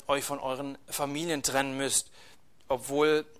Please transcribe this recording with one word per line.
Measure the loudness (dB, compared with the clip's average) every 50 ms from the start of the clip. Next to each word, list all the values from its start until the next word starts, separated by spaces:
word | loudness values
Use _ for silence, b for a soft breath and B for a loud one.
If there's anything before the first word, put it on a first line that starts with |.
| -2
euch | 0 0 0 0
von | -2 -4 -4
euren | -4 -4 -4 -4 -4 -8 -10 -12 -12 -8
Familien | -6 -4 -4 -2 -2 -2 -2 -2 -2 0 0
trennen | 2 2 2 2 2 0
müsst, | -2 -2 0 0 0 0 -2 B B B B B B B -20 -20 -12 -4
obwohl | -2 -2 -2 -2 -2 2 4 4 4 4 4 0 -2 -10 -20